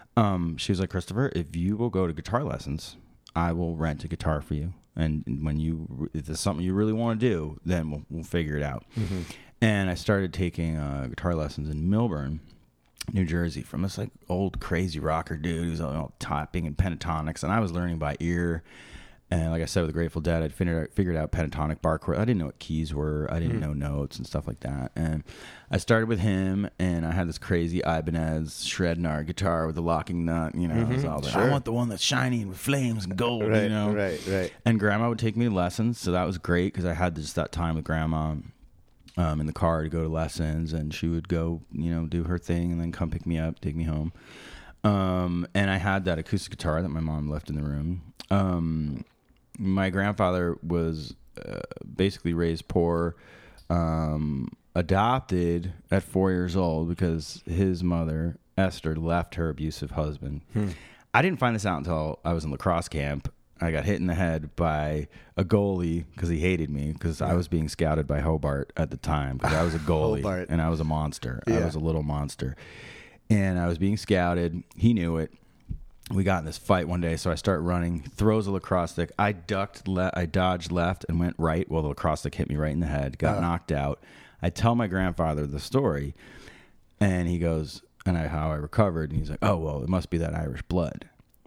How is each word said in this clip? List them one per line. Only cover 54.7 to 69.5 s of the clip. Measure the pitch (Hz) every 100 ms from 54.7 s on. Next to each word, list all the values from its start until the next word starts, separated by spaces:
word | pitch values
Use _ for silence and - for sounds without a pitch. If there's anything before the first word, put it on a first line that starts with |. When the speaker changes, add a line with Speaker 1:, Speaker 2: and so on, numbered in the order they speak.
| 90
Speaker 1:
adopted | 85 95 110 131 - 90 87 87 90 - -
at | 95
four | - 95 95
years | 90 90 90
old | 90 80 82
because | 87 90 82 76 - -
his | 85 98 87
mother, | 87 85 80 78 82 - _ -
Esther, | 95 87 80 78
left | 82 85 82 -
her | 82
abusive | 71 78 - 73
husband. | 76 76 73 69 71 -
Speaker 2:
Hmm. | 107 101 82 - - _
Speaker 1:
I | 113
didn't | 170 165
find | 123 113
this | 98
out | 82
until | 76 80 78 - 85
I |
was | 85
in | 78
lacrosse | 67 95 85 -
camp. | 78 71 71 - - _ -
I | 85
got | 78 80
hit | 101
in | 90
the | 85
head | 90 80 76 -
by | 82 76 76 76 71 - - -
a | 90
goalie | 107 101 95 87 82 82 -
'cause | 85
he | 82
hated | 90 90 76
me | 71 71 78
'cause | 82 78
I | 67
Speaker 2:
Yeah. | 87
Speaker 1:
was | 85
being | 85 78
scouted | - 80 78 71
by | 73
Hobart | 71 80 71 69 - -
at | 78
the | 65
time | - 78 69 65
'cause | -